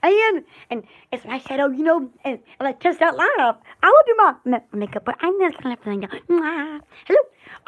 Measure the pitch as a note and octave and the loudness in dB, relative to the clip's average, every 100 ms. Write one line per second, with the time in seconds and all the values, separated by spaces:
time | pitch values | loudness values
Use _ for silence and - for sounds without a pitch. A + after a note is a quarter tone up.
0 | E4 G#4 A4 F4+ - - - A#3+ - - | 2 2 2 0 -6 -18 -12 -12 -12 -20
1 | _ B3 - B3+ - C#4 C#4+ C4 D#4+ E4 | _ -14 -10 -12 -8 -2 -2 0 0 0
2 | C4 - C#4 B3 - _ C4+ C4 F4 E4+ | -2 -10 -10 -10 -12 _ -6 -2 -2 0
3 | E4 C4+ E4+ - A#3+ A3+ - - F4 C5+ | 0 0 0 2 0 -2 -10 -2 6 6
4 | C#5+ A4+ G4 C4 - B3 - G#3 G#3 G#3 | 6 4 2 2 -4 -4 -4 -8 -8 -8
5 | - - E4 G4 F#4 - C4 A#3+ - G3+ | -8 -4 -4 0 -2 -2 -8 -8 -8 -8
6 | G3 - - F4 D#4 E4 D4+ D4+ - - | -8 -12 -2 -2 0 -6 -8 -12 -18 -20
7 | - G#4+ C5+ _ - - | 0 0 0 _ -20 -2